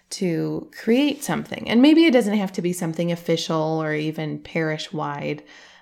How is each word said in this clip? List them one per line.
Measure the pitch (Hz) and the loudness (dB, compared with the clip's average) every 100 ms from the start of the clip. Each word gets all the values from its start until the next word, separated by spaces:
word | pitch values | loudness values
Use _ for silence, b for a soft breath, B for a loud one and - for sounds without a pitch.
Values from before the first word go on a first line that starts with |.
| _ | _
to | - 180 160 156 156 - - | -6 -4 -2 -4 -6 -10 -10
create | - 240 294 269 | 0 2 2 -2
something. | - 151 151 - - | -4 -6 -6 -10 0
And | 220 | 6
maybe | 285 320 330 | 8 8 6
it | |
doesn't | 247 208 214 | 6 4 0
have | 190 | -2
to | - | -4
be | 175 | -4
something | 180 165 160 170 | -4 -4 -2 -2
official | 170 - 165 - 160 156 160 | -2 -2 -2 0 -2 -2 -2
or | 156 151 | -2 -4
even | 156 156 156 147 | -4 -6 -6 -8
parish-wide, | - 165 156 156 - 156 147 147 147 147 - B B B | -8 -4 -4 -4 -8 -6 -6 -6 -6 -8 -10 B B B